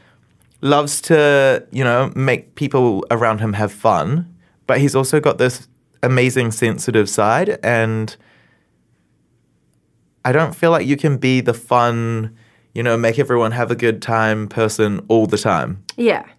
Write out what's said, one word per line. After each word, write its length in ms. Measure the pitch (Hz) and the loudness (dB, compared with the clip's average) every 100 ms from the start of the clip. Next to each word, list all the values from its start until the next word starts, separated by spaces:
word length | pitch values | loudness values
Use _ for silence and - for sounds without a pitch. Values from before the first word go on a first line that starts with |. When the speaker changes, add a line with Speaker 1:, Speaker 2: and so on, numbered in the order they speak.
| _ _ _ _ _ _ | _ _ _ _ _ _
Speaker 1:
loves 380 | 139 143 147 - | 0 2 2 -6
to, 640 | - 160 147 139 135 127 - | 2 4 6 4 4 2 -2
you 120 | 123 | -4
know, 280 | 127 120 139 - | 0 2 0 -2
make 400 | 135 123 - - | 0 -2 -4 -8
people 500 | 143 135 123 98 - | -2 0 2 0 -2
around 260 | 117 113 107 | 0 0 0
him 140 | 110 | -2
have 180 | 101 104 | -2 -4
fun, 640 | - 117 92 78 151 175 - _ _ - | 0 0 2 0 -2 -4 -12 _ _ -2
but 140 | 123 | 0
he's 160 | 143 127 | 2 0
also 240 | 131 151 | 0 2
got 180 | 143 - | 0 2
this 300 | 127 - - _ _ _ | 0 -2 -14 _ _ _
amazing 480 | 123 127 127 127 117 | -2 2 2 0 -2
sensitive 580 | 110 117 - - 110 101 | 0 -2 -2 -2 0 0
side, 520 | - 104 120 196 - | 0 0 2 0 -2
and 540 | 110 117 113 110 110 - _ _ _ _ _ _ _ _ _ _ _ _ _ _ _ _ _ _ _ _ | 0 0 0 -2 -6 -10 _ _ _ _ _ _ _ _ _ _ _ _ _ _ _ _ _ _ _ _
I 80 | 127 | -2
don't 240 | 135 165 - | 0 0 0
feel 160 | 170 | 0
like 160 | 165 127 | 2 0
you 100 | 143 | 0
can 200 | 156 135 | 0 0
be 220 | 131 127 | 0 2
the 120 | 120 | 0
fun, 840 | 113 - 123 120 117 117 113 110 - _ _ _ | -4 0 2 2 0 -4 -4 -6 -10 _ _ _
you 80 | - | -6
know, 160 | 117 117 | -2 0
make 220 | 117 113 | 0 0
everyone 320 | 139 123 110 | 0 0 0
have 180 | 120 117 | -2 -4
a 60 | 117 | 0
good 260 | 117 113 | 0 -2
time 460 | - 113 110 107 104 | -2 0 0 -2 -4
person 580 | - 110 - 107 98 - | -2 -2 0 -2 -2 0
all 200 | 113 107 | 2 2
the 100 | 104 | 0
time. 460 | 110 87 64 95 - - | 0 -2 -2 -8 -14 -4
Speaker 2:
Yeah. 280 | 240 151 - | -2 -2 -6